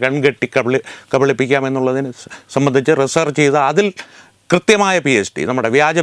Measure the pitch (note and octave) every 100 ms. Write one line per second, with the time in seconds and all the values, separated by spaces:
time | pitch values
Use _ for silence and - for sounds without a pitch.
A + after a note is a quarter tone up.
0 | B2+ C#3+ C#3 A#2+ B2 C3+ A#2+ C3 - -
1 | - C3+ C#3 A#2+ C3 C#3 C3+ C3+ C3 C3+
2 | C3+ - - - - C3 C#3 C3 C3+ D3+
3 | C3+ E3 D3+ D3 C#3+ D3 C3+ D#3 G#3 -
4 | - - - _ - F3 - G#3 G3 F3+
5 | C#3 A2+ F#2+ D2 E2+ B2+ A2+ C3+ D#3 E3